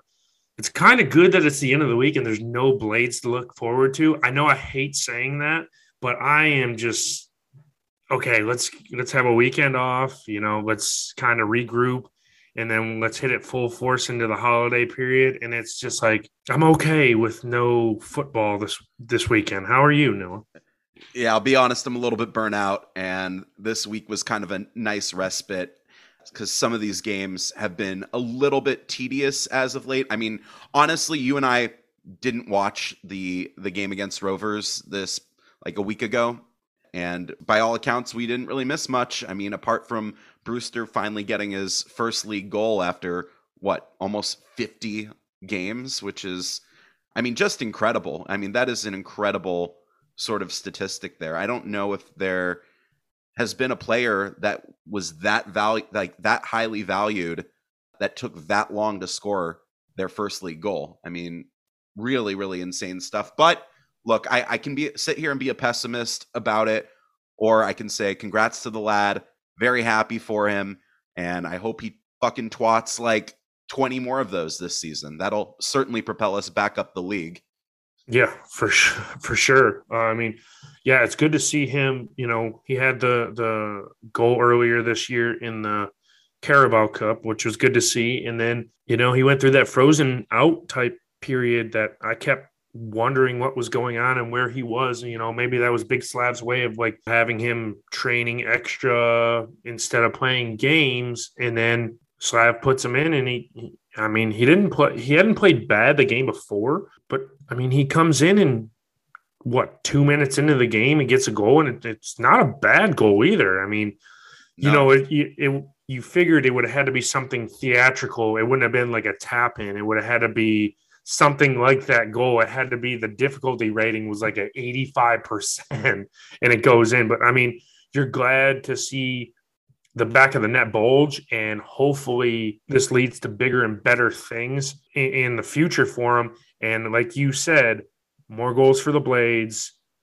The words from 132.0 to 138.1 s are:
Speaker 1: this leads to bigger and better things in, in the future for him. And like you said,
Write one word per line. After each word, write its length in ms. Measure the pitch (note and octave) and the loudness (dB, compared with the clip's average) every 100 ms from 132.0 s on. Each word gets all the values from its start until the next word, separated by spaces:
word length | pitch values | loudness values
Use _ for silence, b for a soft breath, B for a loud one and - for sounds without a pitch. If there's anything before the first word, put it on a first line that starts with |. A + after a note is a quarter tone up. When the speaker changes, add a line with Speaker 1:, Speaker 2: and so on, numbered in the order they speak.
| B2+ A#2+ B2 A2+ G#2+ G#2 - | -2 0 0 -2 -6 -8 0
Speaker 1:
this 240 | C3+ - | 2 4
leads 300 | B2 B2 - | 2 0 -2
to 80 | A2+ | -10
bigger 340 | G#2 B2+ B2 | -2 0 2
and 180 | A2+ G#2 | 0 0
better 300 | B2 A#2+ A#2 | 2 2 2
things 640 | A2 - A#2 B2 C#3 C#3 - _ | -2 -10 -8 -6 -4 -6 -10 _
in, 200 | C#3+ C3+ | -4 -2
in 220 | C3+ B2 A#2 | 0 -2 -2
the 60 | |
future 420 | - C#3+ E3+ - C3 | -4 0 0 2 0
for 340 | - A#2+ A#2+ | 0 0 2
him. 160 | A#2 - b b | 0 -8 b b
And 320 | A2+ A2+ A2 | -4 -4 0
like 240 | A#2 A#2+ C#3 | 0 0 0
you 160 | C#3 | 0
said, 520 | C#3 E3 D3+ A#2+ A2 - _ _ | 0 2 4 4 2 -6 _ _